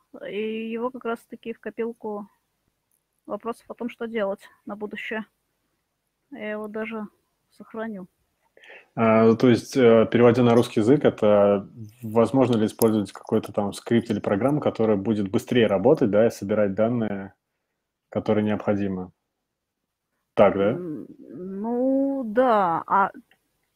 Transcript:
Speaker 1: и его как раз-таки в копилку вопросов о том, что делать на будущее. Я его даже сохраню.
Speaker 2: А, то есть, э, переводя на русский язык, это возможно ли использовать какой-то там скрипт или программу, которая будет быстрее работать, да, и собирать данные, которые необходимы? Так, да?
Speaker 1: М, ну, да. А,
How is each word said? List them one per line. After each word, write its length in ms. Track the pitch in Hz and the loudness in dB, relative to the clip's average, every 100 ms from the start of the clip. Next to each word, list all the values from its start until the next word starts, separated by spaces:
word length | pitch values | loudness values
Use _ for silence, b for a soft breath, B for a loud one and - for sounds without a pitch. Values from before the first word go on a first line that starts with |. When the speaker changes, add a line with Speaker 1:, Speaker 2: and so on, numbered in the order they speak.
| _ - - | _ -18 -12
Speaker 1:
и 420 | 196 220 220 226 | -8 -8 -8 -8
его 200 | 226 240 | -8 -8
как 140 | 254 | -8
раз-таки 480 | 233 233 _ 233 233 | -10 -10 _ -16 -14
в 80 | 226 | -14
копилку 680 | 220 208 226 233 214 208 202 _ _ _ _ _ _ _ _ _ - | -12 -8 -8 -8 -12 -12 -12 _ _ _ _ _ _ _ _ _ -12
вопросов 400 | 208 226 240 - | -10 -10 -12 -16
о 40 | |
том, 140 | 220 233 | -12 -12
что 160 | - 233 | -10 -10
делать 420 | 226 196 202 - _ - | -6 -6 -6 -12 _ -16
на 100 | 208 | -12
будущее. 500 | 208 214 - 220 214 _ _ _ _ _ _ _ _ _ _ | -12 -12 -10 -10 -12 _ _ _ _ _ _ _ _ _ _
Я 200 | 277 214 | -14 -12
его 160 | 214 214 | -10 -10
даже 400 | 220 220 220 214 _ _ _ _ | -10 -10 -10 -12 _ _ _ _
сохраню. 580 | _ 208 220 220 202 180 _ _ _ _ _ B B B - | _ -18 -12 -10 -10 -14 _ _ _ _ _ B B B 0
Speaker 2:
А, 380 | 113 110 113 | 4 6 6
то 140 | 113 127 | 6 4
есть, 280 | 113 - 139 | 4 2 4
э, 300 | 120 113 110 | 6 6 6
переводя 320 | 117 120 120 | 6 6 6
на 120 | 120 | 4
русский 260 | 117 117 - | 4 2 0
язык, 240 | 107 147 | 2 4
это 640 | 131 - 107 104 101 101 98 120 107 - | 2 2 4 6 6 4 -2 -14 -20 -14
возможно 540 | 113 110 113 135 123 117 | -2 0 2 2 2 2
ли 100 | 107 | 0
использовать 460 | - 113 107 98 | 2 2 2 -2
какой-то 400 | - - 110 104 | -10 -4 -4 -2
там 200 | 104 101 | -4 -6
скрипт 380 | - - 117 - | -8 -2 -2 0
или 80 | 104 | -4
программу, 400 | - 101 123 147 | -2 0 0 0
которая 360 | 107 - 113 104 | -2 0 0 0
будет 340 | 98 107 98 | 0 -2 -2
быстрее 360 | 101 - 120 110 | -4 -2 2 2
работать, 440 | 98 107 117 104 | 2 2 2 2
да, 160 | 101 117 | 2 2
и 40 | |
собирать 440 | - 101 107 104 | -2 -4 -2 -2
данные, 600 | 98 110 123 110 101 98 - _ _ _ _ _ _ _ | 0 -2 -2 -4 -8 -12 -20 _ _ _ _ _ _ _
которые 340 | 110 - 107 | -6 -2 0
необходимы? 680 | 107 104 - 101 101 92 90 _ _ _ _ _ _ _ _ _ _ _ _ - | 0 -2 -2 -4 -4 -6 -12 _ _ _ _ _ _ _ _ _ _ _ _ 2
Так, 200 | 101 95 | 4 4
да? 220 | 98 143 | 0 -2
Speaker 1:
М, 280 | 180 143 - - | -8 -12 -14 -20
ну, 1040 | - - 185 196 220 240 262 269 277 277 233 | -20 -16 -14 -10 -8 -4 -2 0 -2 -4 -4
да. 560 | 208 262 214 185 160 - | -2 0 2 0 -2 -2
А, 240 | 190 196 - - _ _ _ _ | -2 -2 -6 -20 _ _ _ _